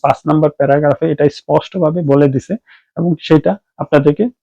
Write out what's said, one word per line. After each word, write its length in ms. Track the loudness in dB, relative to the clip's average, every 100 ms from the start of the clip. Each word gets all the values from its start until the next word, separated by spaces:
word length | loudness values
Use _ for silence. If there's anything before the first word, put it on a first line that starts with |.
পাঁচ 160 | -2 -2 -2
নাম্বার 240 | 0 0
প্যারাগ্রাফে 600 | 0 0 2 0 0 -2
এটা 180 | 0 -2
স্পষ্টভাবে 760 | -2 -2 -2 -2 -4 -2 -2
বলে 260 | 0 2 2
দিছে 260 | 0 -6 -10 _ _ _ -6
এবং 180 | -4 -4
সেটা 360 | 0 2 2 -6 _ -14
আপনাদেরকে 520 | -2 2 2 0 -4 -8